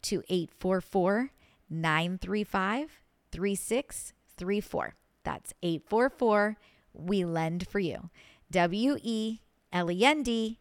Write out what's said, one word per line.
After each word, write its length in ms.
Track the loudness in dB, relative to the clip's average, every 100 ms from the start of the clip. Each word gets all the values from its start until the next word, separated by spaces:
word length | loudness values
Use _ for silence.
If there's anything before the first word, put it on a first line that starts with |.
to 200 | -2 -4 -2
eight 220 | -2 -2 -4
four 220 | -2 -2
four, 500 | 0 0 2 2 -2 _ _ _ _
nine 500 | -2 0 2 0 -4
three 260 | -4 -2
five, 560 | 0 0 0 -2 -4 -12 _ _ _
three 240 | -4 -2
six 580 | -2 0 -2 -2 -10 -12 _ _ -8
three 240 | -2 -2
four. 340 | -2 -4 -6 -10 _ _
That's 280 | -8 -8 -10 -6
eight 200 | -2 -2 0
four 200 | 2 2
four, 460 | 2 4 4 2 -2 -16 _ _
We 320 | -12 -2 0
Lend 440 | 0 0 -2 -2 -4
For 100 | -2
You. 320 | -2 -4 -12 -18 -20 -20 _
W 460 | 2 2 4 2 2
E 380 | -2 -2 -2 -6 _ _ _
L 180 | -2 0
E 140 | 4
N 180 | 4 4
D 360 | 0 0 -2 -6